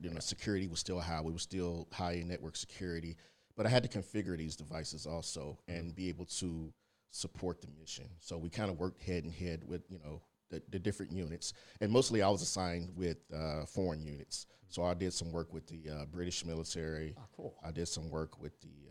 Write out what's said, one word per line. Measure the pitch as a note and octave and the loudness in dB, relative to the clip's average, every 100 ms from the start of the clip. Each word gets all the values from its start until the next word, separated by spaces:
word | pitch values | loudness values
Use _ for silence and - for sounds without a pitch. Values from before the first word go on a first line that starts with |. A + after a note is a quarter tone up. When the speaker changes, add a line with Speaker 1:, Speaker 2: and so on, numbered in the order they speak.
Speaker 1:
you | E2+ | -4
know, | |
Speaker 2:
Yeah. | D#2+ | -4
Speaker 1:
security | - - - G2 F#2+ | -4 -2 2 2 2
was | E2 | 0
still | - F2+ | 0 0
high. | E2 D#2+ | 0 0
We | D#2+ | 0
were | E2 | -2
still | - F#2+ F2 E2+ E2 | -2 0 0 0 -4
high | - F2+ | -2 0
in | F2 E2+ | 0 0
network | F2+ D#2 - | -2 -4 -6
security. | - - F2+ E2+ E2 E2 - _ _ - | -8 -4 -2 -2 -2 -8 -12 _ _ 2
But | A2 | 6
I | |
had | B2 | 8
to | A#2+ | 6
configure | G#2 F2+ G#2+ F#2+ E2+ | 0 0 0 0 0
these | D#2+ D2+ | -2 -4
devices | D2+ D#2+ D2+ D#2+ D2+ | -6 -4 -4 -6 -4
also | E2 E2 E2 C#2+ - - | -2 -2 -4 -6 -8 -6
Speaker 2:
Mm-hmm. | E2+ | -4
Speaker 1:
and | E2+ E2+ | -4 -2
be | F#2 | -2
able | E2 F2+ | -2 -4
to | - F#2 E2 D#2+ - _ _ _ | -2 -2 -2 -4 -10 _ _ _
support | - - - F#2 E2+ | -6 -6 -2 -2 -2
the | - | -6
mission. | D2 D#2+ - - E2 | -14 -12 -10 -10 -12
So | - E2+ | -6 -4
we | E2 | -2
kinda | G#2 G#2 | 0 2
worked | E2 F2+ - | 2 0 0
head | - F2 D#2 | 0 0 0
in | |
head | E2 F2+ D#2+ - | -2 -2 -2 -4
with, | F2 - | -6 -6
you | F#2 | -10
know, | D2+ D2+ - _ _ | -8 -10 -10 _ _
the, | E2 - | -8 -4
the | G2 | 0
different | G2+ G2 F#2+ | 0 0 -2
units. | F#2 E2 E2+ - - - - | -2 -2 -4 -6 -8 -14 0
And | G#2+ | 6
mostly | A#2+ C3+ A2+ | 8 8 8
I | G2 | 8
was | G2 | 8
assigned | E2+ G2 F2+ F2 F2 F2 | 4 2 2 2 -2 0
with, | F2 D#2+ - | 0 0 -4
uh, | D#2 D#2+ D2+ D2 | -2 0 0 0
foreign | - F#2 D#2 | 2 2 2
units. | D2+ C#2+ C#2 - - | -2 -6 -6 -8 -8
Speaker 2:
Mm-hmm. | - - | -16 -10
Speaker 1:
So | - | 2
I | F2 | 4
did | F2+ F#2 | 4 2
some | - E2 | 2 0
work | E2 D#2 | 0 -2
with | D#2+ - | -4 -8
the, | E2 D#2 | -10 -6
uh, | D2+ D2 | -4 -4
British | E2+ F2 - E2+ | -2 0 0 0
military. | D#2+ D#2+ E2+ D#2+ D#2 D#2 - | -2 0 -2 0 0 -2 -6
Speaker 2:
Oh, | - - | -12 -10
cool. | - - | -10 -8
Speaker 1:
I | D#2+ | -6
did | D#2+ E2+ | -2 -2
some | - D#2+ | -2 -2
work | D#2 D#2 - | -2 -2 -4
with | D2+ - | -10 -10
the, | - C#2+ C#2 | -16 -18 -16